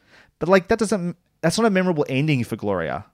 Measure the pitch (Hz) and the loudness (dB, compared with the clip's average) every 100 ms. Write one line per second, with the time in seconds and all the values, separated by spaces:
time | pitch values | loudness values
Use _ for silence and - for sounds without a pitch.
0 | _ - _ - 160 190 185 226 214 208 | _ -20 _ -6 2 2 2 0 0 -2
1 | 175 - _ _ 165 208 233 185 185 156 | -4 -8 _ _ -2 2 2 2 2 0
2 | 139 131 156 135 113 113 104 92 78 71 | 0 0 0 0 -2 -4 -4 -2 -4 -6
3 | - | -10